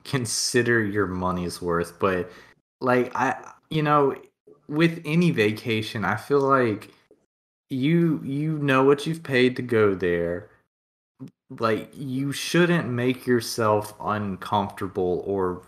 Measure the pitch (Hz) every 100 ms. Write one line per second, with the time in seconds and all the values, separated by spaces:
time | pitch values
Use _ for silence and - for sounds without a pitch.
0 | - 135 117 - - 127 117 117 104 104
1 | 95 92 92 90 87 - 87 85 87 -
2 | 101 90 87 - - _ _ _ 127 123
3 | 123 - 127 - - - _ 156 151 147
4 | 139 - - _ _ - - 151 165 165
5 | 156 165 175 123 107 107 123 110 107 113
6 | 92 110 - 143 135 135 120 101 - -
7 | _ _ _ _ _ _ - 135 139 170
8 | 170 156 - 139 156 156 143 131 135 143
9 | - 165 151 131 127 127 123 113 107 95
10 | 87 87 85 87 - _ _ _ _ _
11 | _ _ 135 _ - 131 113 107 - -
12 | 131 127 139 135 - 170 175 170 113 123
13 | 127 127 - 123 110 - 110 107 104 -
14 | 87 104 104 90 - 104 98 - 98 95
15 | 90 87 - 98 92 90